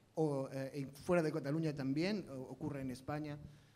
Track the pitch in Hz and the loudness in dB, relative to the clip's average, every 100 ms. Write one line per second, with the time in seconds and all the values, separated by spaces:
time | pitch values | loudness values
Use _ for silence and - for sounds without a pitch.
0 | - - 156 139 135 135 135 147 131 - | -8 0 2 2 -2 -4 -4 -4 -6 -6
1 | - 175 156 151 139 156 160 143 135 139 | 4 4 6 2 0 2 2 0 2 4
2 | 180 214 - 135 131 131 151 139 135 123 | 4 2 -2 -10 -10 -4 -4 -2 -4 -4
3 | - 151 151 147 - - - | -4 -4 -4 -8 -10 -18 -20